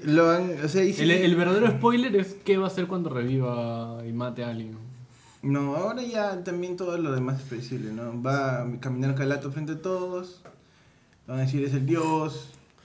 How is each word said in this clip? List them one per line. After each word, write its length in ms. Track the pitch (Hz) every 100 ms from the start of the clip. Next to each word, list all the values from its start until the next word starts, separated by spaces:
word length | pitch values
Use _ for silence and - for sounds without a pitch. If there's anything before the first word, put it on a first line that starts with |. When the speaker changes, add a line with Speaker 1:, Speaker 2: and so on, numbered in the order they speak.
Speaker 1:
Lo 260 | 151 156 165
han, 200 | 170 185 151
o 40 | 151
sea, 160 | 185
y 80 | 190
sí 100 | -
Speaker 2:
El, 80 | 160
el 240 | 180 180
verdadero 340 | 175 175 196 233
spoiler 440 | 131 233 240 254 196
es 200 | 185 -
qué 120 | - 190
va 80 |
a 40 | 190
hacer 180 | 185 180
cuando 240 | 185 160
reviva 920 | 127 120 135 127 120 117 117 117 117 117
y 60 |
mate 320 | 117 123 117
a 60 | 120
alguien. 260 | 113 110 110 117 - - - - -
Speaker 1:
No, 320 | 139 139 143
ahora 280 | 147 208 247
ya 400 | 240 220 208 185
también 320 | 180 175 180 180
todo 200 | 180 170
lo 120 | 156
demás 280 | 131 127 135
es 60 | -
predecible, 420 | 117 131 123 107
¿no? 300 | 110 117 120
Va 400 | 131 139 135 127
a 180 | 123 120
caminar 360 | 131 127 135 135
calato 340 | 139 143 143
frente 220 | 147 151
a 100 | 156
todos. 580 | 185 185 180 180 180 - - - _ _ _ _ _ _ -
Van 120 | 131
a 40 |
decir, 220 | 131 139
"Es 100 | 139
el 100 | 135
dios". 680 | 135 165 160 156 156 - - - _ _